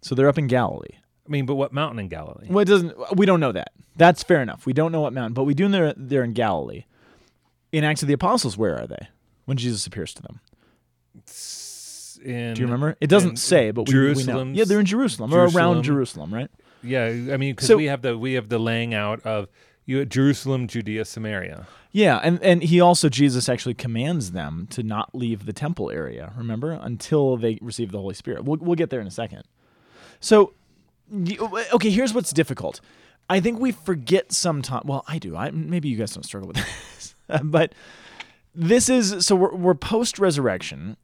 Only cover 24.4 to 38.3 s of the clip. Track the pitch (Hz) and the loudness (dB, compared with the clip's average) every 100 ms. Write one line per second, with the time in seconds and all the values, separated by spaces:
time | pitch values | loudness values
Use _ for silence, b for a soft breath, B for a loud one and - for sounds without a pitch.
24.4 | 73 80 95 - 110 107 - 127 120 110 | -8 -8 -10 -8 -6 -4 -6 -6 -4 -4
25.4 | 101 104 151 175 92 64 71 58 82 110 | -8 -8 -6 -4 -6 -6 -8 -10 -14 -10
26.4 | 117 113 147 160 120 117 - 151 135 127 | -8 -6 -6 -8 -8 -10 0 2 2 2
27.4 | 113 110 110 110 117 101 95 95 - 120 | 0 -2 -8 -8 -6 -6 -8 -10 -10 -8
28.4 | 123 151 170 170 170 131 101 87 113 - | -4 -4 -2 0 0 -4 -8 -10 -10 -12
29.4 | - _ b b b b b b - 220 | -20 _ b b b b b b 4 6
30.4 | 202 _ _ _ _ _ _ 208 175 208 | 6 _ _ _ _ _ _ -6 -4 -4
31.4 | 220 208 214 226 214 196 262 220 175 143 | -6 -6 0 2 4 2 2 0 -2 0
32.4 | 156 131 85 - b b b b _ 190 | 0 -2 -8 -10 b b b b _ 0
33.4 | 185 233 262 - - 175 117 190 - - | 0 0 -2 -2 -4 -4 2 0 2 -2
34.4 | 180 151 127 127 143 139 - 156 92 80 | 0 -2 -4 -6 -4 -6 -4 -8 -8 -8
35.4 | 131 156 156 175 147 113 104 - - 101 | -6 -6 -4 -4 -2 -4 -4 -6 -14 -12
36.4 | 95 98 101 - - - - _ _ 156 | -6 -4 -6 -8 -18 -20 -20 _ _ -4
37.4 | 156 160 160 B B B B B B | 0 0 0 B B B B B B